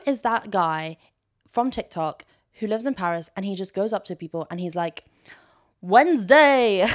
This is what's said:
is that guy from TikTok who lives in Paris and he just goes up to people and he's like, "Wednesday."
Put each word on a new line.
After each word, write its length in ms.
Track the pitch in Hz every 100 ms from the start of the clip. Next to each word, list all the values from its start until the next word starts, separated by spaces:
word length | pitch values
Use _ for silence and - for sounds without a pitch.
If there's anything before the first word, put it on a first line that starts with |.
| -
is 140 | 262
that 320 | 233 226 214
guy 440 | 196 165 156 160 165 _ _ _ _ _
from 240 | - 254
TikTok 520 | 254 - - 156 - - _ _ -
who 80 | 214
lives 180 | 220 247
in 80 |
Paris 360 | 262 175 170 160 -
and 80 |
he 120 | 196 190
just 180 | 190
goes 180 | - 214
up 120 | 214
to 100 | 208
people 320 | 180 160 165 156
and 120 | 175
he's 160 | 180 170
like, 280 | 170 156 - _ - - _ _ _ _
"Wednesday." 1040 | 180 214 320 311 190 277 294 269 233 196 208